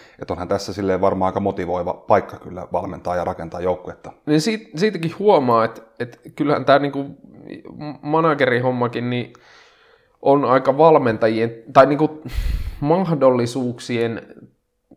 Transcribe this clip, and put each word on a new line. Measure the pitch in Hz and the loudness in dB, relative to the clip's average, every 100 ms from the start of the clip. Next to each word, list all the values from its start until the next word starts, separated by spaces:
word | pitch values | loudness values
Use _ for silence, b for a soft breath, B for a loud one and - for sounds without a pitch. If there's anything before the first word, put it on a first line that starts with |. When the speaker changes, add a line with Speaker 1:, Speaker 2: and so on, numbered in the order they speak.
| B B | B B
Speaker 1:
että | - | -10
onhan | 87 90 | -10 -4
tässä | 98 - | -4 -4
silleen | 98 98 90 | -4 -2 0
varmaan | 95 92 95 | 0 2 0
aika | 95 | 0
motivoiva | 98 95 87 90 87 | -4 -4 -4 -4 -4
paikka | - - 101 - - | -8 2 2 2 -12
kyllä | - 87 - | -16 -16 -6
valmentaa | 87 95 87 87 90 | -6 -6 -8 -6 -4
ja | |
rakentaa | 87 90 82 85 | -4 -6 -10 -6
joukkuetta. | 90 87 85 82 - - - | -4 -4 -8 -16 -20 -14 0
Speaker 2:
Niin | 151 | 0
siit-, | 185 220 - 156 | 0 -4 -8 -2
siitäkin | 214 196 165 - | -2 -2 -6 0
huomaa, | 202 175 123 113 113 | 4 4 4 2 2
että, | - - _ | -4 -18 _
että | 123 - - - | -12 -12 -20 -4
kyllähän | 143 147 131 | 0 0 4
tää | 139 | 2
niinku | 143 139 139 - - - - - - - 151 - | 2 -6 -10 -14 -20 -20 -18 -18 -18 -16 -14 -12
managerihommakin | 147 160 165 139 127 120 127 123 120 120 123 | -2 0 2 2 2 2 0 0 -2 -2 -4
niin | 123 120 - b b b b b b b b | -4 -6 -14 b b b b b b b b
on | - 143 123 | 2 2 4
aika | 131 135 135 | 2 2 4
valmentajien, | 160 151 127 107 113 110 117 - - | 6 6 4 2 0 2 -2 -4 2
tai | 135 135 | 6 6
niinku | 147 156 - 127 B B B B B | 4 0 -2 -10 B B B B B
mahdollisuuksien, | 143 175 170 156 131 123 120 139 123 120 - 120 117 110 - - - _ _ _ _ | 0 0 2 2 4 4 0 -2 -4 -6 -6 -2 -2 -4 -12 -20 -20 _ _ _ _